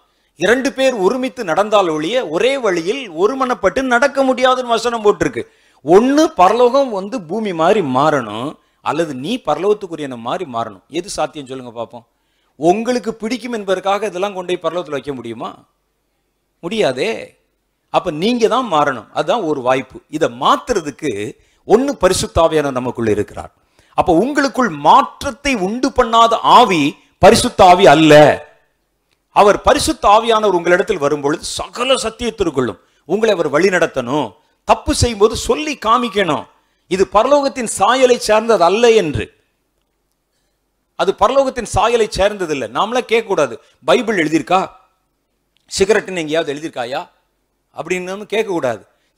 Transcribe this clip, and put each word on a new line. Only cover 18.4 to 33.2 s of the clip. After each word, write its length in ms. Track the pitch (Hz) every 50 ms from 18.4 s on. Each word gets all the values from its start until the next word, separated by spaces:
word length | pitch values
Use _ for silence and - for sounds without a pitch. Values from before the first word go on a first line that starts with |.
| 220 196
தான் 200 | 214 254 254 220
மாறணும். 380 | 160 151 147 143 131 117 - - -
அதுதான் 300 | 139 156 160 208 240 185
ஒரு 160 | 156 151 139
வாய்ப்பு. 360 | 117 123 131 139 - - - - - _
இதை 180 | 147 156 160 123 117 123
மாத்துறதுக்கு 720 | 147 202 269 254 - - 233 190 156 147 123 - 160 143 104 98 104 131 - _ _ _ _ _ _ -
ஒண்ணு 240 | 180 233 269 285 269
பரிசுத்த 420 | - 185 185 185 - - 208 - 175
ஆவியானவர் 380 | 165 160 156 156 143 139 131 127
நமக்குள்ள 320 | 127 123 - - 117 110
இருக்கிறார். 400 | 101 101 98 - - - 82 - _ _ _ _ _ _ _ _ _ 139
அப்ப 140 | 147 180 165
உங்களுக்குள் 580 | 165 214 277 302 294 269 269 - 254 247 202 156 143
மாற்றத்தை 720 | 143 160 208 262 262 - - - - 285 226 - - 285 262
உண்டு 340 | 208 180 190 220 254 262 269
பண்ணாத 440 | - 247 240 226 226 226 226 - 214 - - 143
ஆவி 320 | 175 214 247 196 180 160 139 156 - - _ _ _ _
பரிசுத்த 380 | 175 196 226 - - 240 - - 202
ஆவி 220 | 180 180 185 196 160
அல்ல. 260 | 143 160 160 151 147 147 151 131 - - - - _ _ _ _ _ _ _ _ _ _ _ _ _ _ _ _ -
அவர் 220 | 151 196 208 190 -
பரிசுத்த 420 | - - 262 294 - 311 320 - - 214
ஆவியானவர் 500 | 202 226 226 233 226 214 214 208 185 170
உங்களிடத்தில் 460 | 165 180 180 180 190 220 208 160 143
வரும்பொழுது 400 | 143 151 147 139 143 160 - - -
சகல 460 | - - 147 180 - 226 247 269 262
சத்தியத்திற்குள்ளும் 880 | 220 - 220 220 - 240 226 220 - 190 165 139 135 127 110 98 - _ _ _ _ _ -
உங்களை 220 | 170 220